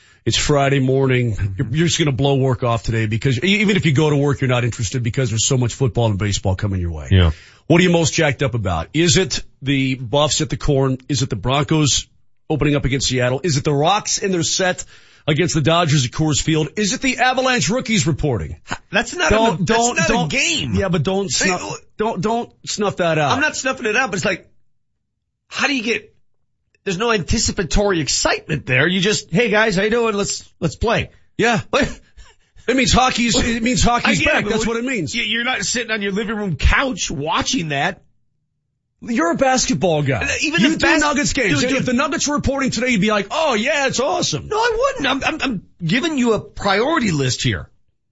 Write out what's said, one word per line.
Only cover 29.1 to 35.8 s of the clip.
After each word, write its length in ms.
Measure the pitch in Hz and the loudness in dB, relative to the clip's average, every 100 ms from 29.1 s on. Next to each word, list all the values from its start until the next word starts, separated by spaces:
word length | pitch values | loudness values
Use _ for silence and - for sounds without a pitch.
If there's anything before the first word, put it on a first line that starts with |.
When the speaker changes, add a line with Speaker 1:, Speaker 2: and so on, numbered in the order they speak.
| 208 - | 0 -2
Speaker 2:
"Hey 180 | 165 240 | 0 2
guys, 280 | 208 220 185 | 2 2 2
how 60 | |
you 60 | 214 | 0
doing? 260 | 233 226 202 | 0 0 -2
Let's, 360 | 196 - - - | -4 -6 -12 -6
let's 160 | 170 - | -6 -4
play." 360 | 214 196 - - _ - | -2 0 -2 -10 _ -2
Speaker 1:
Yeah. 240 | 214 226 - | 0 0 0
Speaker 2:
What? 180 | 262 277 - - - - _ _ - - | 0 0 -4 -16 -20 -20 _ _ -8 -2
Speaker 1:
It 80 | 262 | 0
means 160 | 226 | 4
hockey's, 440 | 185 254 247 233 240 | 4 2 2 0 0
it 260 | 254 233 | 0 0
means 180 | 226 233 | 0 2
hockey's 380 | 202 240 240 208 | 2 2 2 0
Speaker 2:
I 40 | |
get 40 | 302 | 2
it, 60 | |
Speaker 1:
back. 100 | 294 | 0
Speaker 2:
but 60 | 208 | 0
Speaker 1:
That's 160 | 220 214 | -2 -2
Speaker 2:
what 80 | 233 | -2
Speaker 1:
what 80 | |
it 40 | 240 | -2
means. 280 | 247 147 233 | -4 -4 -4
Speaker 2:
y-, 60 | 220 | -4
you're 200 | 226 240 | -2 -2
not 160 | 240 | -4
sitting 300 | 196 233 | -4 -4